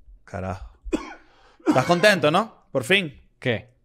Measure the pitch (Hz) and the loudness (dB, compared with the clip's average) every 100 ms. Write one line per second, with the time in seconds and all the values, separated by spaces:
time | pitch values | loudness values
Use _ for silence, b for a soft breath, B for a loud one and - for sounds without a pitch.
0 | - - - 95 92 92 - _ - - | -20 -20 -14 -10 -8 -10 -14 _ -6 -6
1 | - - _ b b b 339 135 127 175 | -6 -20 _ b b b 0 2 2 4
2 | 208 185 147 180 226 - _ 135 120 196 | 4 4 2 2 -2 -8 _ -4 0 0
3 | 160 - _ _ 131 107 - _ | 0 -10 _ _ -4 -4 -6 _